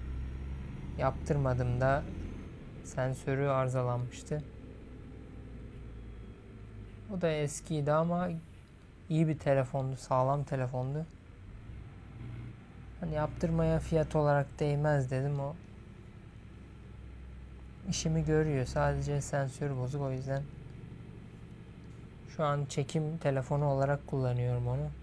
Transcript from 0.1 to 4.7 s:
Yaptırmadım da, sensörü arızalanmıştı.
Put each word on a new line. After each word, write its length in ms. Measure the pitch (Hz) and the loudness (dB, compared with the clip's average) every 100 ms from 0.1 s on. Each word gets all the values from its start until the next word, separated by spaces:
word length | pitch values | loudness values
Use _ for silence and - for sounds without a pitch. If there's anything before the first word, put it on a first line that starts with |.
| - - - - - - - - - | -4 -4 -6 -6 -6 -6 -6 -6 0
Yaptırmadım 840 | 135 - - 143 135 123 123 120 | 2 2 2 2 4 4 2 4
da, 220 | 131 143 - - - - - - - - | 4 4 0 -6 -6 -8 -10 -12 -14 -12
sensörü 600 | - - 131 127 139 135 143 | -8 -2 0 0 0 2 4
arızalanmıştı. 960 | 131 131 127 123 120 123 - - 151 - - - | 4 4 2 2 0 -2 -6 -4 -4 -4 -10 -12